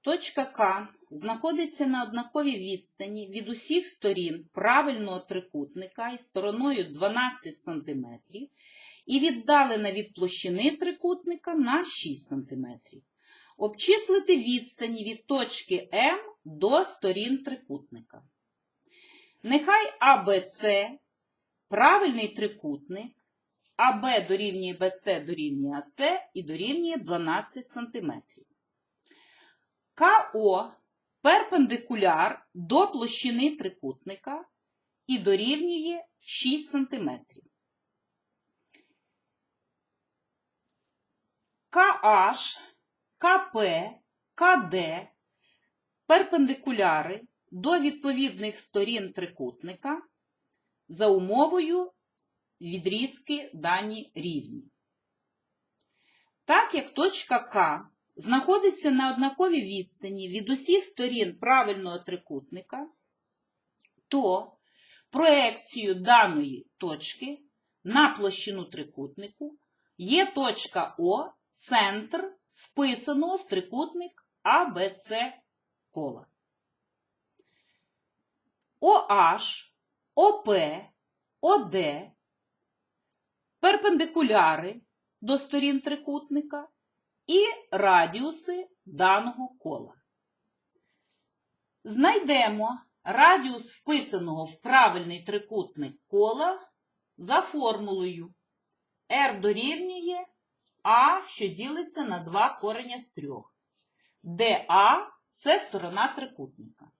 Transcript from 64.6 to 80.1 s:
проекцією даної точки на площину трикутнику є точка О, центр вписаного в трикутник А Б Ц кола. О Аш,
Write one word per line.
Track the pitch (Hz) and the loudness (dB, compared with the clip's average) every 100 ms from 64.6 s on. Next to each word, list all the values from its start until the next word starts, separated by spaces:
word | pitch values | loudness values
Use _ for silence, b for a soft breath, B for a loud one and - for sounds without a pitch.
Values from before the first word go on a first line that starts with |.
| b b b b b | b b b b b
проекцією | 262 320 285 233 220 - 233 208 | 2 6 6 4 -2 -12 -6 -4
даної | 185 185 240 202 151 143 131 - _ | -2 6 8 8 2 -4 -8 -16 _
точки | 175 151 - - 254 294 _ _ _ _ | -8 -6 -8 -8 -12 -14 _ _ _ _
на | 175 247 294 | 0 4 4
площину | 208 202 - - 190 | 2 -4 -4 -8 -8
трикутнику | 170 - 147 - 139 - 202 _ 294 294 _ _ _ - | -12 -14 -14 -12 -14 -14 -18 _ -16 -16 _ _ _ -12
є | 180 320 392 | 0 2 2
точка | 330 254 214 - 185 165 - | 0 -2 -2 -4 -4 -4 -2
О, | 170 220 311 _ _ | 0 0 -2 _ _
центр | _ - 240 196 208 214 339 381 - _ | _ 0 2 2 -2 -6 -8 -8 -14 _
вписаного | - - - 277 247 - 277 330 370 | -20 -10 0 0 0 -2 -2 0 -4
в | - | -4
трикутник | 370 - 269 320 349 349 _ _ _ | -6 -4 -6 -6 -8 -14 _ _ _
А | 202 285 | 2 2
Б | 320 190 294 | 2 -2 -6
Ц | - - 220 247 - _ _ _ _ _ | -6 -8 -6 -6 -10 _ _ _ _ _
кола. | - 143 117 _ _ _ _ _ _ _ _ _ _ _ _ _ _ _ _ _ _ _ _ _ _ _ _ _ _ | -10 -10 -12 _ _ _ _ _ _ _ _ _ _ _ _ _ _ _ _ _ _ _ _ _ _ _ _ _ _
О | 320 415 - | 6 6 6
Аш, | - 165 185 - - - _ _ _ _ | 4 4 2 -4 -10 -16 _ _ _ _